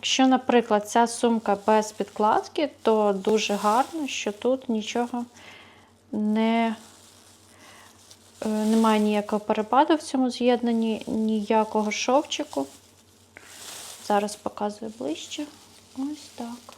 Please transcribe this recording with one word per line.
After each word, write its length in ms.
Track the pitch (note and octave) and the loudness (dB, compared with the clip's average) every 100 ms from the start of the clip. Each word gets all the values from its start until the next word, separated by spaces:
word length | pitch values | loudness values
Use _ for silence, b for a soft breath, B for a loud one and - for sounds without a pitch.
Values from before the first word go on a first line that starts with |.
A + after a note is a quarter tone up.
| - - | -2 2
Якщо, 120 | C4 | 4
наприклад, 600 | B3+ B3+ A#3+ A#3 G#3 G#3 | 4 4 2 4 0 2
ця 180 | A#3+ A#3 | 2 2
сумка 500 | - A#3+ A3+ A3 G3+ G#3 | 2 0 0 0 -2 2
без 240 | G#3+ G#3+ | 2 2
підкладки, 800 | - G3+ - G#3+ C4+ G4+ - C#4+ - | -6 -8 0 2 2 -2 -4 -4 0
то 320 | - A3 G#3 | 0 2 2
дуже 400 | G3 G3 G#3+ G#3 | 2 2 0 0
гарно, 540 | G3+ G#3 A3 C4+ E4 C#4 | 0 2 2 0 -4 -6
що 240 | - - | -4 -6
тут 380 | G#3 A#3+ C4 C4 | -4 -2 -2 -2
нічого 560 | A3 G#3 A#3+ A#3+ A#3+ A#3+ B B B B B B B _ | -4 -2 -4 -4 -6 -10 B B B B B B B _
не, 640 | G#3+ G#3+ G#3+ A3+ A3+ A3+ A3 B B B B - - - B B B B B - - - - | -2 0 2 2 2 0 -4 B B B B -20 -20 -20 B B B B B -20 -20 -20 -8
е, 80 | A3 | -4
немає 500 | G#3+ G#3+ A3+ A3 G#3+ | 0 2 4 4 4
ніякого 400 | G#3+ G#3 G#3 G#3+ | 2 2 0 -4
перепаду 560 | G#3 G#3+ G#3+ B3+ D4+ D#4 | -2 -4 2 4 4 4
в 60 | |
цьому 300 | - C4 B3+ | 2 0 0
з'єднанні, 720 | A#3+ A#3+ A#3+ A#3+ A3+ A3+ G#3+ - | 2 2 2 2 0 0 -2 -4
ніякого 840 | A3 A3 A3 G3+ A3 G#3+ G#3+ G#3+ | -2 0 -2 2 2 2 0 -2
шовчику. 760 | G#3 - C4 - - D4 - C4+ - - _ _ _ _ - B B B B B - - | -2 2 2 2 -6 -6 -6 -8 -10 -20 _ _ _ _ -20 B B B B B -16 0
Зараз 280 | G#3 G#3 G#3 | 0 0 -6
показую 580 | - - G#3 G#3 A3+ A3 | -10 -6 -8 -8 -14 -10
ближче. 460 | - E4 - - D4 - - - - - | -8 -8 -10 -12 -12 -14 -20 -20 -20 -10
Ось 320 | C#4 D4+ - - | -8 -8 -14 -14
так. 380 | A#3 B3 - | -12 -12 -18